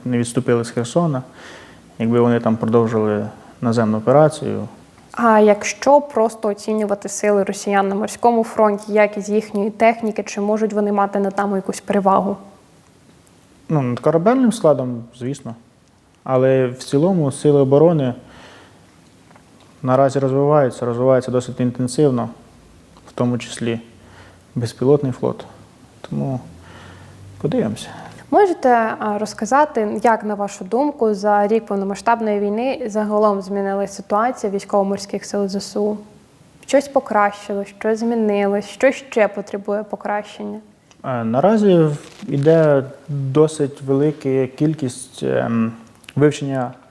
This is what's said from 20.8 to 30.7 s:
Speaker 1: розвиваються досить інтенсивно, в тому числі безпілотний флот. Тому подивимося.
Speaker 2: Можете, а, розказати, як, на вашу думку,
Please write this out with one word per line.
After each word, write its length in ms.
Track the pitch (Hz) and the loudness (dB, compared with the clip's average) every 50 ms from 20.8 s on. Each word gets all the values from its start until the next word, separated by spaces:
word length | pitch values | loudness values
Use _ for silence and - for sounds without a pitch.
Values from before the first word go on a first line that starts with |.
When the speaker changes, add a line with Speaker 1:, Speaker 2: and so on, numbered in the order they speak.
| 123 | -4
Speaker 1:
розвиваються 440 | 123 120 120 127 131 131 127 - - | -4 -2 0 2 4 4 4 2 0
досить 300 | 123 127 123 - 123 - | -2 -2 -2 -4 -4 -2
інтенсивно, 680 | 127 123 117 - 127 120 - - 151 143 127 120 113 113 - - - - - - - - - - - _ - - - - | -2 -2 -2 -2 -4 -2 0 2 2 2 2 0 -4 -6 -8 -14 -20 -20 -20 -20 -20 -20 -20 -20 -20 _ -20 -20 -20 -12
в 40 | |
тому 260 | - - 123 123 123 117 | -6 -2 -2 0 -2 -2
числі 420 | - - - - 117 117 117 113 - - - - - - - - - - - - _ _ - | -6 -8 -10 -6 -4 -4 -4 -6 -8 -14 -20 -20 -20 -20 -20 -20 -20 -20 -20 -20 _ _ -8
безпілотний 580 | 127 117 113 - - 123 131 147 143 143 131 | -6 -6 -6 -4 0 2 4 4 4 2 -2
флот. 320 | 127 - 127 123 117 - - - - - - - - - - - - - - - | -4 -4 -4 -4 -4 -6 -10 -20 -20 -20 -20 -20 -20 -20 -20 -20 -20 -20 -12 -8
Тому 300 | 147 139 143 139 135 120 - - - - - - - - - - - - - - - - - - - - | -6 -4 -4 -4 -4 -6 -8 -12 -20 -20 -20 -20 -20 -20 -20 -20 -20 -20 -20 -20 -20 -20 -20 -20 -12 -6
подивимося. 480 | - 156 247 254 170 110 110 - - - - - - - - - - - | -4 -2 -2 -2 -2 -2 -4 -8 -12 -14 -16 -18 -18 -20 -20 -16 -6 0
Speaker 2:
Можете, 640 | 285 359 415 370 330 - - 254 240 233 226 220 - - | 2 2 4 2 2 0 2 2 2 2 2 -2 -4 -4
а, 200 | 220 214 208 208 | -4 -4 -4 -4
розказати, 840 | 214 208 - - 220 202 262 277 302 294 - 233 214 208 233 - | -6 -6 -6 -6 -4 0 2 2 2 2 0 -2 -2 -2 -2 0
як, 220 | - 240 220 214 - | 2 2 2 2 0
на 100 | 214 208 | -4 -4
вашу 300 | 202 202 196 - - 190 | -4 -6 -6 -8 -10 -8
думку, 500 | 185 | -4